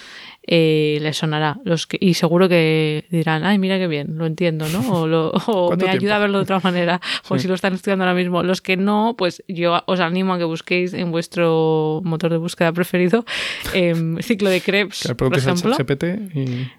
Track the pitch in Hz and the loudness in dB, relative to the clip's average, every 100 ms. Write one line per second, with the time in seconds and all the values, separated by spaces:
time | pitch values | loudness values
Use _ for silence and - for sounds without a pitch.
0 | - - - - - 170 160 156 151 151 | -20 -20 -20 -16 0 4 4 4 2 0
1 | 151 156 160 151 156 202 220 165 - - | -2 -2 -2 0 0 -2 -2 -2 -2 0
2 | 190 170 165 175 185 175 160 160 156 151 | 2 2 2 4 4 4 4 2 0 -2
3 | - 170 160 160 175 208 190 190 180 147 | -2 -2 0 0 2 2 2 0 0 -2
4 | 143 160 165 156 175 156 156 180 254 180 | -4 -4 -4 0 0 0 -2 -2 0 0
5 | 160 160 160 - - 196 175 175 190 185 | 2 2 2 0 0 2 2 2 2 0
6 | 202 208 202 196 190 190 185 180 170 175 | 0 2 2 0 0 0 0 2 0 0
7 | - - - 135 180 185 196 185 202 190 | -4 -8 -4 -2 0 -2 -2 -2 -2 0
8 | 185 180 180 175 180 185 - 185 202 208 | 2 0 0 0 0 -2 -2 0 2 2
9 | 226 233 180 - - 170 175 170 - 185 | 0 0 -2 -4 -10 -2 0 0 0 0
10 | 165 185 190 180 165 165 - 180 180 180 | 0 0 0 0 -2 -4 -2 -2 0 -4
11 | 175 165 170 175 170 160 160 156 156 156 | -2 -2 -2 0 2 4 2 2 0 -2
12 | 175 160 165 165 170 - 170 170 - 180 | -2 -2 0 0 -2 0 0 0 0 2
13 | 180 226 233 - - - - 190 175 165 | 2 2 0 -6 -8 -8 -4 0 2 0
14 | 165 165 165 202 196 180 196 196 190 - | -2 -2 -2 0 2 2 0 0 -2 -4
15 | - 120 131 135 131 175 208 269 127 135 | -6 0 0 2 2 0 0 0 0 -2
16 | 170 208 196 147 131 123 131 | -2 -4 -6 -4 -4 -4 -8